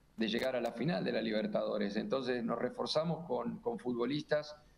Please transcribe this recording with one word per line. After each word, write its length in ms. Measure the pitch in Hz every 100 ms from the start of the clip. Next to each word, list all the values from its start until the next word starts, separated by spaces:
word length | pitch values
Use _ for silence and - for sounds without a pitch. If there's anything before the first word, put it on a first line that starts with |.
| - -
de 100 | -
llegar 280 | 117 127 127
a 60 |
la 100 | 117
final 320 | 117 143 185
de 80 | 123
la 100 | 117
Libertadores. 760 | 110 107 104 110 110 107 101 101
Entonces 480 | 107 135 127 120
nos 160 | 113 117
reforzamos 680 | 123 - 120 151 170 160 -
con, 300 | 123 120 110
con 200 | 120 117
futbolistas 760 | 123 120 120 147 151 151 151 - -